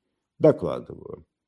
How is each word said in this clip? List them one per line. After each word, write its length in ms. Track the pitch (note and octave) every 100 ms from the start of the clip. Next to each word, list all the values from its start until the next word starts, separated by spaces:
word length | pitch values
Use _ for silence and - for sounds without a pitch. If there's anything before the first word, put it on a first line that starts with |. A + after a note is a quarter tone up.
| _ _ _ -
Докладываю, 880 | D3+ C#3+ E2 B1+ - - - - - _